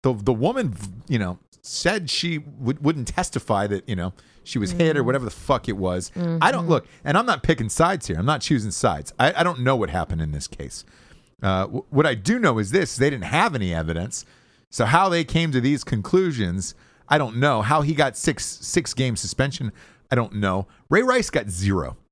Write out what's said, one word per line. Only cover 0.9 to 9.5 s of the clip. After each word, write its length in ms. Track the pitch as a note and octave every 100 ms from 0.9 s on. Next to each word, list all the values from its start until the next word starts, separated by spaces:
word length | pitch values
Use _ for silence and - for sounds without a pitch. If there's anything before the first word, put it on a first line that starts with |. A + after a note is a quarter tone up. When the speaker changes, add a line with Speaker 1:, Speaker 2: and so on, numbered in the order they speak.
| F2+ -
Speaker 1:
you 100 | B2
know, 200 | F#2 F2+ _ _
said 460 | - - E3+ G#3+ D#3
she 280 | - F3 D#3+
would, 460 | D3 C#3 B2 D#3
wouldn't 240 | D3 D#3 A#2+
testify 580 | - F3+ - - G#2 G2+
that, 200 | G2+ -
you 60 | G2
know, 180 | F2+ - - -
she 160 | - B2+
was 120 | G2
hit 240 | E3+ E3 D3
or 40 |
Speaker 2:
Mm. 40 | A#2+
Speaker 1:
whatever 200 | C3 A#2+
the 60 |
fuck 360 | - - C3 -
it 80 | G2
was. 340 | F#2 F2+ F2+ -
I 360 | F3 E3 E3
don't, 120 | C4
Speaker 2:
Mm-hmm. 60 | E3+
Speaker 1:
look, 180 | - - - -
and 120 | E3
I'm 80 | B3
not 160 | E3
picking 280 | - D#3+ A2
sides 360 | - E3+ F#3 -
here. 100 | E2
I'm 80 | A2
not 160 | D3
choosing 300 | - C3+ G#2
sides. 420 | - A#2+ D2+ - -
I, 160 | B2+ F3
I 40 |
don't 180 | E3+